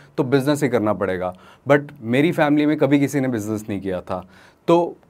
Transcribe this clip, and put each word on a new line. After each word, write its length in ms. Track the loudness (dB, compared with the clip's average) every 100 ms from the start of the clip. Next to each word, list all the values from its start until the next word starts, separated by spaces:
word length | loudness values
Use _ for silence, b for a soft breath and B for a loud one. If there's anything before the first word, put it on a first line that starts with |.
| B -6
तो 60 |
business 400 | 0 2 2 0
ही 60 | 0
करना 240 | 0 0
पड़ेगा। 420 | 0 -2 -2 -6 -8 b b 2
But 120 | 2 2 -12
मेरी 300 | -2 0 2
family 340 | 2 2 2 2
में 120 | 2
कभी 220 | 2 2
किसी 200 | 2 0
ने 80 | -2
business 380 | -4 -4 -6 -6
नहीं 120 | -6
किया 200 | -4 -6
था, 260 | -6 -10 -10 b b b 2
तो 300 | 2 2 -6